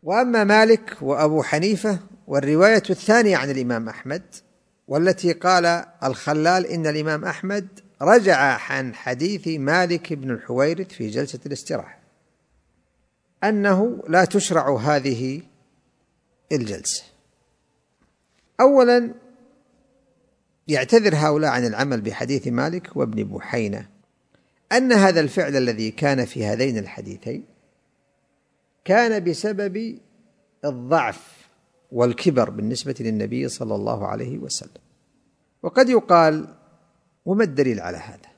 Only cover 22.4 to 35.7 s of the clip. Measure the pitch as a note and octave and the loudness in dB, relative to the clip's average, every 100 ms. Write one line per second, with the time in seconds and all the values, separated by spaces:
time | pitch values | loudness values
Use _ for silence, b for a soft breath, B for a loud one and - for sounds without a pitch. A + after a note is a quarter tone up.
22.4 | C3+ A#2+ D3 F3 - C#3+ B2 A2 G2+ G2 | -4 -4 -4 -6 -10 -6 -4 -4 -6 -8
23.4 | - B2 G#2+ G#2 G#2 _ _ _ _ _ | -6 -4 -4 -6 -12 _ _ _ _ _
24.4 | _ _ _ A#3 B3+ A3+ G3 E3 D3+ - | _ _ _ 0 4 4 6 4 0 -2
25.4 | D3+ C#3 B2+ A2 A2 - C#3+ C#3 A#2+ - | -2 0 0 -2 -6 -2 -2 0 -4 -4
26.4 | G#2 A2+ C3+ A2+ G2 - G2 F#2+ A2 D3 | -4 -2 -2 -2 -8 -14 -16 -14 -12 -12
27.4 | - _ _ _ _ _ _ _ _ _ | -14 _ _ _ _ _ _ _ _ _
28.4 | _ _ _ _ - G3+ A#3 G#3+ F3 D#3+ | _ _ _ _ 0 2 4 0 -2 -4
29.4 | G#3 G3+ G3+ F#3 A3+ - _ _ _ _ | -4 -4 -6 -6 -10 -12 _ _ _ _
30.4 | _ _ D3 B2+ B2 D#3+ A#2+ F#2+ - _ | _ _ -8 -8 0 0 0 -6 -16 _
31.4 | _ _ _ _ _ A#2+ A#2+ A#2+ F3+ C3 | _ _ _ _ _ 0 0 2 0 2
32.4 | G#2+ G#2+ G#2+ A#2+ C#3+ B2+ A#2 G#2+ G#2+ A#2+ | 0 -2 -6 -6 -8 -6 -4 -4 -4 -4
33.4 | C3+ - A2+ G#2 G#2 A#2 G2 G#2+ B2 C3+ | -6 -8 -6 -4 -4 -4 -4 -6 -8 -10
34.4 | - - - - _ _ _ _ _ _ | -10 -12 -12 -20 _ _ _ _ _ _
35.4 | _ _ E3+ | _ _ -2